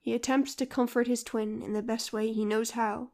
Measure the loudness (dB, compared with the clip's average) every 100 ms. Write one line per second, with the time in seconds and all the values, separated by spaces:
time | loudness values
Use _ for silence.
0 | 0 -2 2 2 2 0 -2 2 2 2
1 | 2 0 0 -2 -2 -4 -4 -4 -2 -2
2 | -2 -2 0 2 2 2 0 0 -2 -2
3 | -8